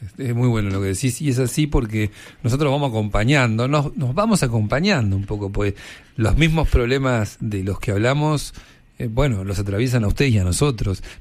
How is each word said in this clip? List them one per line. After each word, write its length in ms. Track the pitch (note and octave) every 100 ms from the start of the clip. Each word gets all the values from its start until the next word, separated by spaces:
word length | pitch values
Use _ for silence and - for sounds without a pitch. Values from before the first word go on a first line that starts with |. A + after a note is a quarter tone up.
| G2+ -
Es, 100 | B2+
es 60 | A#2+
muy 120 | B2
bueno 220 | A2+ G#2
lo 100 | F#2+
que 60 | G2
decís. 340 | F#2+ C3 -
Y 80 | D3
es 80 | B2
así 280 | B2 - D3
porque 440 | D3 A2 G#2+ G#2+ - - -
nosotros 280 | A#2+ C3 D3+
vamos 180 | C#3 C#3+
acompañando, 760 | A2 G#2 G#2 A2 D3 A#2+ A2 B2+
nos, 280 | D3 D3 A#3+
nos 180 | B2 D3
vamos 260 | A3 G#3
acompañando 720 | C3 A2+ G#2+ B2+ G3 E3 G#2 F#2+
un 80 | G2+
poco, 260 | G#2+ G2
pues 220 | G#2 G2+ - - - - -
los 220 | A2 G2+
mismos 320 | D#3+ D#3+ C#3+
problemas 680 | C3+ A#2+ C3+ C3+ A#2+ G#2 -
de 220 | A#2 G2+
los 160 | F#2+ G2
que 120 | -
hablamos, 600 | G2+ A#2 C#3+ D3+ C#3+ - - - - _ -
eh, 80 | A#2
bueno, 320 | A#2 C#3+ G2+
los 160 | F#2+ F#2+
atraviesan 460 | G2+ G2+ B2+ A#2+ G2+
a 20 |
ustedes 240 | - C#3
y 60 | A2
a 60 | F2+
nosotros. 580 | E2+ D3 A#2 G#2+ F#2 - -